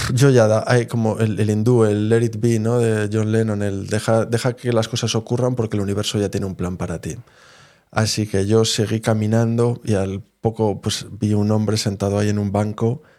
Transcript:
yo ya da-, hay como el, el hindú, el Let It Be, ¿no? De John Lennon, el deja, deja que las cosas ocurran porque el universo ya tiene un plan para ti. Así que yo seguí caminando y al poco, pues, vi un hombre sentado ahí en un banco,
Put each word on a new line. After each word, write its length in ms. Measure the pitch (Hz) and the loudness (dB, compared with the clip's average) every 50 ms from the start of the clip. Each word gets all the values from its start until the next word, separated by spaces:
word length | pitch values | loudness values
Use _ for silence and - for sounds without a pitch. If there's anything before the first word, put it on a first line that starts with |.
| - - 131 | -6 -2 2
yo 160 | 117 143 139 | 4 6 6
ya 180 | 127 120 110 107 | 8 6 6 6
da-, 160 | 107 110 - - | 4 2 2 2
hay 180 | 123 123 113 | 2 2 2
como 340 | 113 - 117 113 110 107 - | 0 -2 -2 0 0 0 0
el, 180 | 113 110 98 92 | 0 0 0 0
el 120 | 107 107 | 0 0
hindú, 340 | 107 107 107 123 123 117 110 | 2 2 2 4 4 4 4
el 240 | 107 104 104 104 107 | 4 2 0 2 2
Let 160 | 117 117 120 | 2 2 2
It 120 | 110 110 104 | 0 -2 0
Be, 200 | 113 117 113 110 | 0 2 2 2
¿no? 200 | 107 117 120 123 | 2 0 2 2
De 300 | 117 113 110 107 107 104 | 2 2 0 0 -2 0
John 220 | 107 110 107 107 110 | 0 0 0 2 2
Lennon, 280 | 110 110 110 104 101 | 0 0 0 -2 -2
el 260 | 104 101 98 98 101 98 | -2 -4 -4 -6 -6 -4
deja, 380 | 104 110 - - 113 113 104 | -4 -2 0 2 2 2 2
deja 280 | - 120 117 - 127 113 | 0 -2 -2 -2 -2 -4
que 160 | - - 123 | -4 -4 0
las 160 | 117 110 110 - | 0 0 0 -2
cosas 280 | - 113 120 110 - | -4 -4 -4 -2 -2
ocurran 400 | 113 110 - 120 117 123 123 127 | -2 -2 -2 -2 -2 0 -2 0
porque 200 | 120 110 110 104 | -2 -4 -4 -2
el 60 | 104 98 | -4 -2
universo 340 | 98 101 101 104 - - 107 | -2 -2 -4 -4 -2 -2 -2
ya 120 | 101 92 | -2 -2
tiene 160 | - 101 101 | -2 -4 -6
un 100 | 95 87 | -6 -6
plan 220 | - 90 90 92 - | -6 -6 -6 -6 -6
para 240 | 87 87 85 82 | -6 -8 -8 -8
ti. 160 | - 87 78 123 - _ _ _ - - - - - - _ _ _ _ | -8 -10 -12 -12 -16 _ _ _ -20 -20 -20 -20 -20 -20 _ _ _ _
Así 340 | - 113 110 107 - 110 107 104 | -2 -2 0 0 0 -4 -4 -2
que 180 | - 95 98 101 | 0 -2 0 2
yo 160 | 110 110 110 | 2 2 2
seguí 380 | - - - 104 98 110 110 | 2 0 -2 -2 0 -2 -2
caminando 800 | - 120 110 110 107 107 113 113 117 113 117 117 120 120 123 - - | 0 0 0 0 0 2 2 2 2 2 0 0 0 0 0 -4 -2
y 120 | 113 107 | -2 0
al 260 | 95 95 98 95 101 - _ _ _ | 0 0 -2 -4 -8 -10 _ _ _
poco, 400 | - 113 110 - 110 104 98 104 | -4 -4 0 0 0 0 0 -2
pues, 280 | - 107 - - - - 101 101 | -4 -6 -6 -6 -8 -12 -8 -4
vi 140 | 107 104 104 | -2 0 2
un 180 | 104 104 104 | 2 2 2
hombre 240 | 107 107 107 104 107 | 2 0 0 0 -2
sentado 440 | 107 - 107 98 98 98 101 101 104 | -2 -2 -4 -4 -2 -2 -2 0 0
ahí 100 | 104 104 | 0 0
en 100 | 104 104 | 0 -2
un 140 | 101 101 101 | -2 -2 0
banco, 500 | 104 104 107 107 - 113 117 - - - - _ | -2 -2 -2 -2 -2 -2 -2 -2 -4 -10 -20 _